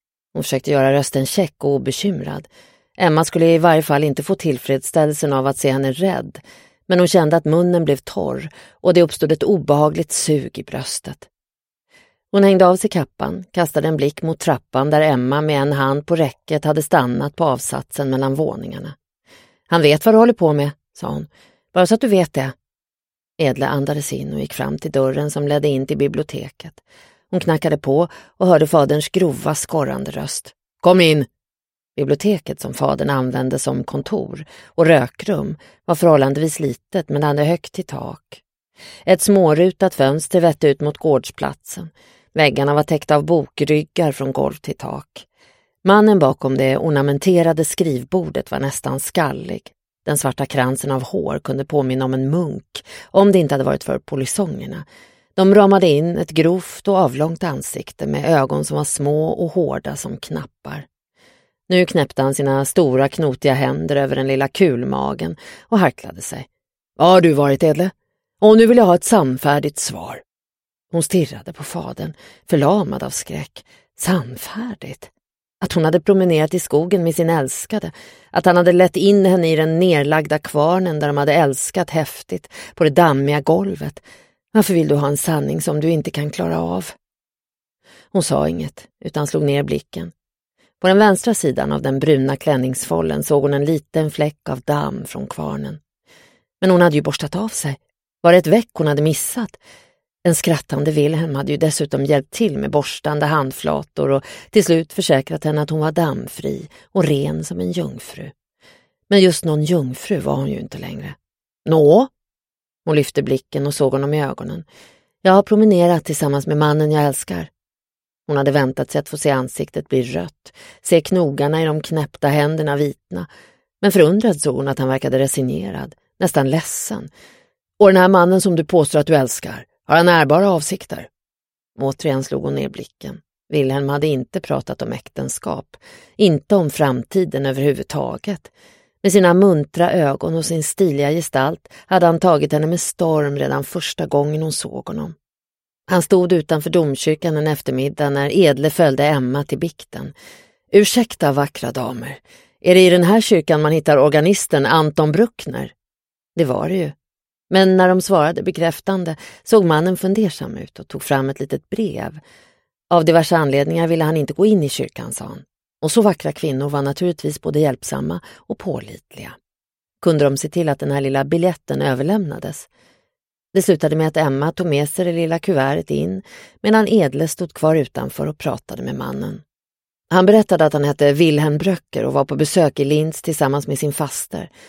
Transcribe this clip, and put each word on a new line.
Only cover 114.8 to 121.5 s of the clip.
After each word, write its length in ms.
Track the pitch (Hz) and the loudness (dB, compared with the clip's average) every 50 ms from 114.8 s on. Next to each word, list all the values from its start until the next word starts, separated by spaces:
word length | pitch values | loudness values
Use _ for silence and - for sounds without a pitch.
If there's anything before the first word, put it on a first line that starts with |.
| - _ _ _ _ _ _ _ - | -20 _ _ _ _ _ _ _ 2
"Jag 100 | 190 185 | 4 6
har 100 | 196 196 | 6 4
promenerat 600 | - 214 214 220 220 202 175 175 175 175 160 - | 4 4 4 6 6 6 6 6 4 4 2 0
tillsammans 420 | - 156 - 165 143 139 139 135 | -4 -4 -4 -2 0 0 -2 -2
med 100 | - 151 | -2 0
mannen 360 | 147 151 147 147 156 151 151 151 | 2 2 2 2 2 2 2 2
jag 120 | 151 147 | 2 2
älskar." 460 | 143 135 - - - 175 175 160 - _ _ _ _ _ _ _ _ _ _ _ _ _ _ _ | 0 -2 -4 -8 -10 -10 -10 -10 -12 _ _ _ _ _ _ _ _ _ _ _ _ _ _ _
Hon 100 | - 151 | -4 -2
hade 140 | 139 143 143 | 0 0 2
väntat 400 | 139 143 135 131 131 - 131 - | 2 2 2 0 -2 -4 -6 -4
sig 80 | - 147 | -4 -6
att 100 | 147 - | -6 -6
få 100 | - 147 | -8 -4
se 120 | - 151 | -2 0
ansiktet 580 | 139 131 127 131 - - 147 - - 147 143 - | 0 0 -2 -6 -8 -10 -10 -8 -8 -10 -6 -2
bli 140 | - 131 120 | -2 -2 -2
rött, 500 | 123 143 160 175 165 - _ _ - _ - - - - _ _ | -2 -4 -8 -8 -8 -12 _ _ -20 _ -20 -20 -20 -20 _ _
se 180 | - 180 165 | 2 2 2
knogarna 640 | 151 - 185 185 170 147 139 139 143 147 | 2 2 0 0 0 0 0 -2 -2 0